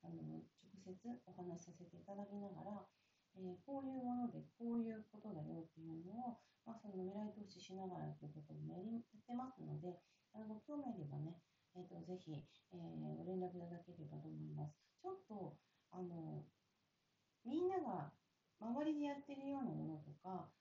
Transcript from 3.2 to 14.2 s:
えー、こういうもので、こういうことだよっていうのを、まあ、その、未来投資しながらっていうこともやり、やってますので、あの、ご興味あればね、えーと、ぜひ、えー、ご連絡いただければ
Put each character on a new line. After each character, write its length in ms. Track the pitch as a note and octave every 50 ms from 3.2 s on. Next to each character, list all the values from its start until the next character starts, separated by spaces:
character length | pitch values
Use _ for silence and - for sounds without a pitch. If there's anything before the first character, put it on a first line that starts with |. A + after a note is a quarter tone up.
| _ _ _
え 240 | F#3+ F#3 F#3 F3+ -
ー、 0 | -
こ 160 | - C#4 C#4 C4+
う 40 |
い 40 | C4
う 80 | C4 C4
も 280 | B3 B3 B3 B3 B3
の 40 | A#3+
で、 160 | - D#3 - - -
こ 240 | _ A#3 A#3 A#3 A#3
う 40 | A3+
い 80 | A3+ A3
う 100 | A3 G#3+ -
こ 80 | - G#3
と 160 | - G#3+ F#3+
だ 80 | D#3 D3+
よ 240 | D#3 E3 E3 D#3+
っ 80 | - -
て 60 | E3
い 100 | D#3+ D#3+
う 80 | D#3+ E3 E3+
の 80 | F3+ G#3 A#3 B3 B3
を、 80 | A#3 - - - - _ _
ま 120 | - A3+
あ、 40 | -
そ 80 | -
の、 160 | G#3 G3 F#3 F#3
未 80 | F#3
来 240 | G3+ G#3 G#3+ G#3+ -
投 80 | G#3+ G3+
資 160 | - - F3+
し 160 | - - F#3
な 140 | F#3+ F#3+ F#3
が 100 | F3+ D#3+
ら 80 | D3+
っ 120 | D3+ D3 -
て 80 | D3+
い 20 | D3
う 80 | - D#3
こ 40 | D3
と 80 | D#3 D#3
も 160 | D3+ D3+ D3+
や 80 | E3 F3
り、 160 | F#3+ A3 A#3
や 240 | A#3 A#3 _ - G#3
っ 80 | -
て 80 | - A#3+
ま 160 | B3 B3+ C4
す 80 | C4 - D#3+
の 160 | D#3 D3 D3+
で、 180 | D#3+ F3+ F3+ F3 - _ - _ _ _
あ 80 | _ G#3+
の、 80 | A3
ご 160 | G#3+ G#3+ G#3+ -
興 160 | - D4 D4
味 80 | C#4
あ 80 | B3 G#3
れ 80 | F#3 D3+ C#3+
ば 80 | C#3+ D3
ね、 160 | D3+ D#3+ F3 - - _ _ _ _ _ _
え 80 | F3+ F3+
ー 60 | F3
と、 80 | F3+ E3+ E3
ぜ 80 | E3+ F#3
ひ、 160 | F#3 - D#3+ D#3 C#3 - - - - _ _
え 60 | -
ー、 400 | F3 E3+ E3 E3 D#3+ D#3 D3+ D3+ D#3+
ご 80 | E3
連 160 | F3 F#3 F#3 F3+
絡 160 | F3+ F3 F3
い 20 | E3+
た 0 |
だ 160 | E3+ F3 E3+ -
け 80 | - F3 E3
れ 80 | D#3
ば 120 | D3 D#3 D3+